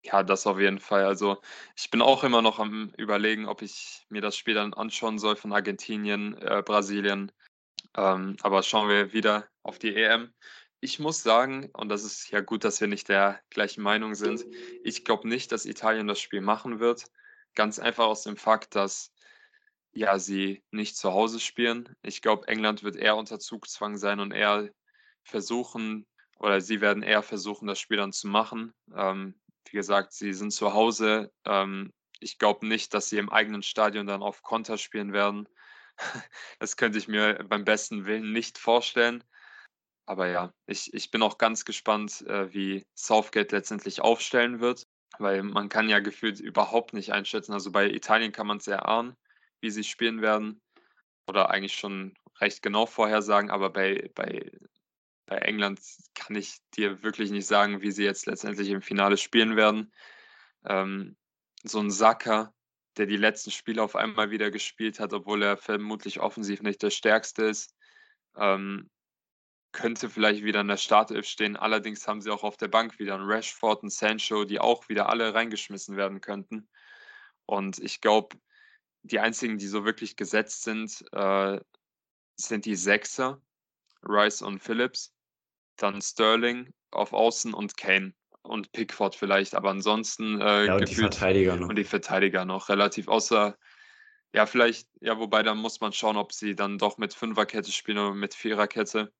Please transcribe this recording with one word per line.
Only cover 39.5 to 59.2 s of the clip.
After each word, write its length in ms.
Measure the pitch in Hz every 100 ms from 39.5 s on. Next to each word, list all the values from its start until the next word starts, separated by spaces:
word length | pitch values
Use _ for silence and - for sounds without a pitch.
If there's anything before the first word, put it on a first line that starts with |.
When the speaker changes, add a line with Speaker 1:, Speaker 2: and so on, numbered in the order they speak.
| - - _ _ _ -
Speaker 1:
Aber 200 | 95 90
ja, 240 | 90 90 _ -
ich, 260 | 101 -
ich 160 | 107 -
bin 120 | 110
auch 160 | 107 -
ganz 260 | 113 110
gespannt, 580 | - 104 - 107 104 - -
äh, 260 | 101 95
wie 340 | 98 98 98 -
Southgate 580 | - - 110 107 107 104
letztendlich 480 | 104 - 104 101 -
aufstellen 600 | 113 117 - 123 120 120
wird, 280 | 120 123 - _ _ -
weil 240 | 101 98
man 260 | 101 98 101
kann 200 | 110 110
ja 120 | 104
gefühlt 400 | 101 - 110 101
überhaupt 520 | - - 101 117 -
nicht 180 | 110 98
einschätzen. 400 | 101 101 107 -
Also 180 | 101 95
bei 180 | 98 101
Italien 440 | 101 - 110 110
kann 140 | - 104
man's 180 | 104 -
erahnen, 500 | 101 - 113 120 127 _ _ _ _
wie 100 | 110
sie 140 | 104
spielen 360 | 104 - 117 113
werden, 380 | 107 107 107 107 _ _ _ _ _ _ -
oder 220 | 98 95
eigentlich 240 | 98 95
schon 400 | - 101 98 95 _ _ _
recht 220 | 101 -
genau 240 | 113 104 113
vorhersagen, 640 | - 107 107 101 101 101
aber 180 | 98 95
bei, 400 | 98 95 98 - -
bei, 340 | - - - - - _ _ _ _ _ _
bei 120 | 98
England 420 | - 107 101 98 - - - -
kann 180 | -
ich 240 | 104 92 - _
dir 280 | - 101 95
wirklich 260 | 107 104 104
nicht 160 | 101 95
sagen, 340 | 104 104 101
wie 120 | 104
sie 100 | 98
jetzt 220 | 101 98 -
letztendlich 440 | 104 107 104 98
im 120 | 98
Finale 340 | - 101 98
spielen 380 | 101